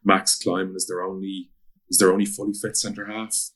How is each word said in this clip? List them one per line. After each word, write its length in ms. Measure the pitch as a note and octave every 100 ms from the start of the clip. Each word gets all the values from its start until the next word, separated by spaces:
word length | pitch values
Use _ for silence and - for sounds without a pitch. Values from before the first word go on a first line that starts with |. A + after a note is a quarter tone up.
Max 320 | G2 F#2+ - -
Kleiman 380 | G#2 F2+ F#2+ F#2
is 100 | -
their 160 | F#2
only, 480 | F#2 F#2+ G2 - - _ - _ _
is 100 | -
their 140 | F#2
only 140 | G2 G2+
fully 260 | - G#2
fit 240 | G2+ G#2+ -
centre 300 | A2 G2+ G#2
half. 280 | G#2+ A2 - -